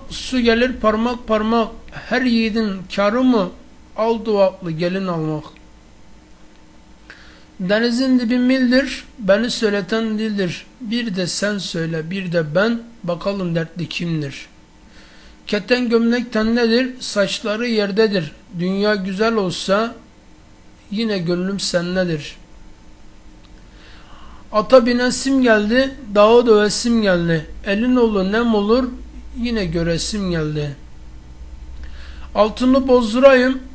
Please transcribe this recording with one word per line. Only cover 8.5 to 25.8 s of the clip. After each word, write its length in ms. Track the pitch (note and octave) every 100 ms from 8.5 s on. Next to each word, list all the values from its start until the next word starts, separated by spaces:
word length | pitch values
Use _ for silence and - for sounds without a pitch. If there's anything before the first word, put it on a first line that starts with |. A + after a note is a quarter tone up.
| C4 B3 B3+ C#4+ - - -
beni 320 | G3 G3+ A#3
söyleten 680 | - A3 G3+ F#3+ A3 A3+ G#3+
dildir. 480 | A3 G3+ F#3 - - -
Bir 360 | B3 A#3 A#3 F#3
de 100 | F3
sen 320 | - G3+ G#3
söyle, 520 | - E3+ E3 E3 D#3+
bir 220 | G3 F#3
de 220 | E3+ D#3
ben, 260 | D#3 A3 A#3 - -
bakalım 520 | F3 E3+ G3+ G3+ F3+
dertli 340 | E3 D#3+ - D#3+
kimdir? 580 | - E3+ E3 C#3+ C3 - - - - - - - - - - -
Keten 420 | G#3 - B3 B3
gömlek 440 | A3+ A#3 A#3+ A#3+
tendedir, 680 | A3 A3 A#3 A#3 A3+ B3+ B3+
saçları 680 | - G#3+ F#3+ - A3+ G#3 A#3+
yerdedir. 640 | A3 G3+ G3 A3 G3 D3 - - F3
Dünya 360 | F3+ G3 G#3
güzel 400 | G#3+ F#3+ F#3+ A3
olsa, 600 | A3+ F#3+ - - G3 A#3 - - - - - - - - - -
yine 280 | G3+ A3+ G3+
gönlüm 420 | E3 F3 F#3 G3
senledir. 760 | - F3 F3 F#3 F3+ D#3 - - - - - - - - - - - - - - - - - - - - - - -
Ata 340 | G#3+ G#3 C4 A#3+
binesim 560 | A#3+ B3 B3 C4+ C4+
geldi, 520 | B3+ G#3+ G#3 A#3+